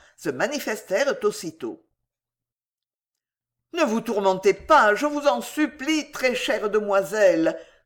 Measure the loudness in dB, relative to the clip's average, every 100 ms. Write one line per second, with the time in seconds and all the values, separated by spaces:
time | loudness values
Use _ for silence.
0 | _ _ -6 -4 -4 -4 -6 -8 -4 -2
1 | 0 -2 -2 -4 -8 -10 -10 -10 _ _
2 | _ _ _ _ _ _ _ _ _ _
3 | _ _ _ _ _ _ _ -2 0 0
4 | -4 -2 0 2 2 0 4 4 6 2
5 | 0 -2 0 0 -2 -4 -4 -4 -4 -4
6 | -4 -4 -2 -2 -2 -2 0 0 2 0
7 | 0 4 4 6 2 -2 -8 _